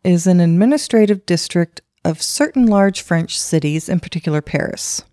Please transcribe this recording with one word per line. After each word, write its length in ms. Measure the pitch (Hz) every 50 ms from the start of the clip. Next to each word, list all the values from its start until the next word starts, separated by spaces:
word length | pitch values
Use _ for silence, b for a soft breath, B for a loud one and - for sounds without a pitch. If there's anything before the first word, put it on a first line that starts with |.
| _
is 220 | 185 175 170 170
an 140 | 185 180 175
administrative 840 | 175 165 165 175 208 247 294 294 - - - 226 214 202 208 190 - -
district 540 | 175 165 - - - 175 170 - _ - - _ _ _ _
of 180 | 170 160 - -
certain 420 | - - - 285 311 - 262 247
large 360 | 220 208 202 196 196 185 -
French 380 | - - 175 165 160 - - -
cities, 480 | - - - 160 147 147 151 160 - -
in 120 | 185 170
particular 420 | - - - 170 - 165 151 151
Paris. 640 | - - - - - - - - - - - - - _